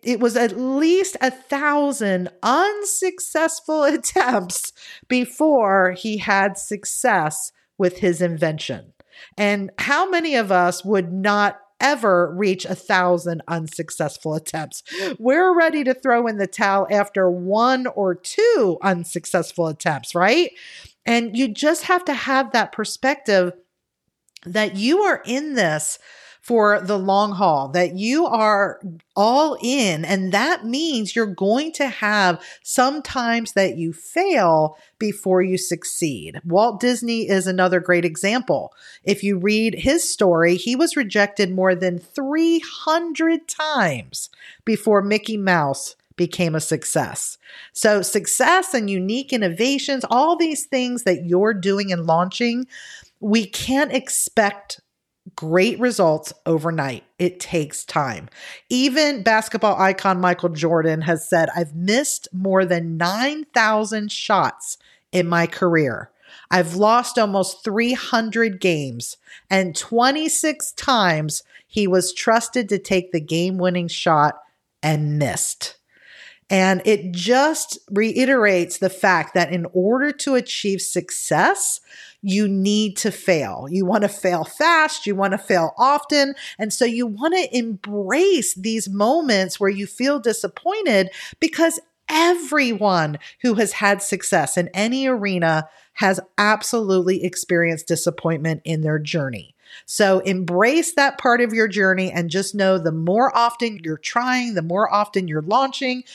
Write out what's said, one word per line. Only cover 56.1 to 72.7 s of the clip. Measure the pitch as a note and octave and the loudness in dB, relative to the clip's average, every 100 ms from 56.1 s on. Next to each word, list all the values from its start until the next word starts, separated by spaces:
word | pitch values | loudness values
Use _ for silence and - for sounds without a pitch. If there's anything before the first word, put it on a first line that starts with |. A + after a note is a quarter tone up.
| D#3 - - - | 2 -4 -8 -2
overnight. | D#3+ D#3+ D#3+ C#3 A#2 - - | 0 0 -4 -4 -6 -10 -4
It | F3+ F3+ | -4 -4
takes | - F3 D3+ - - | -4 -4 -4 -8 -6
time. | E3 C#3 G2+ - - - - - | -2 -2 -6 -14 -18 -20 -16 -4
Even | B3+ C4+ C4+ D4+ C4+ | 0 2 2 0 2
basketball | G#3 A3 A3 G#3+ G#3+ G3 | 2 2 0 0 0 4
icon | F#3+ F#3+ G3 F#3 | 2 2 0 2
Michael | F3+ F3 F3 | 0 0 -2
Jordan | D#3 E3 E3 D#3+ D#3 | 0 0 2 2 0
has | D#3+ E3 - | 0 -2 0
said, | E3+ D#3+ F3 | 2 2 -2
"I've | D#3+ D#3 | -4 -4
missed | F3+ A#3 C#4+ - - | -2 0 0 -4 -8
more | F#3 F#3+ F#3+ F#3 | -6 2 2 2
than | F3 E3 D#3+ | 0 -2 -2
nine | E3+ G#3 C4+ D4+ D4+ | -2 0 -2 -4 -2
thousand | A#3+ A3 G#3+ G#3+ A3 G#3 | 2 2 2 -2 -4 -6
shots | - - G3 C3 - - - _ _ _ | -6 0 2 2 -2 -12 -14 _ _ _
in | F3+ E3+ | 0 2
my | E3+ E3+ | 2 0
career. | - F3+ E3 C#3 - - _ - - - | 0 2 2 2 -2 -12 _ -20 -20 -2
I've | F#3 E3 F3+ | 0 0 2
lost | G#3 A#3 A#3+ A#3+ | 4 4 2 0
almost | G#3 G3 F#3 - | 0 0 -2 -6
three | A3+ G3+ A#3 | -4 -2 0
hundred | B3 - A3+ A3+ A3+ A3+ F#3 | -2 -2 -2 0 0 -2 0
games, | F#3+ D#3+ C#3 A#2+ - - _ - - | 0 0 -4 -10 -12 -16 _ -16 -2
and | F#3+ F#3 D3+ | -2 0 -4
twenty-six | - A#3 B3+ D4 D#4 - D#4 D4+ - | -2 2 2 0 -2 -2 -2 -4 -8
times | - - B3 F#3 D#3 D#3 - - - _ | -6 0 2 2 2 -2 -6 -12 -20 _
he | A3 G3 | -2 2
was | F#3 F3+ | 2 0
trusted | - - A3+ - B3 | -2 2 2 2 -4
to | G#3+ | -2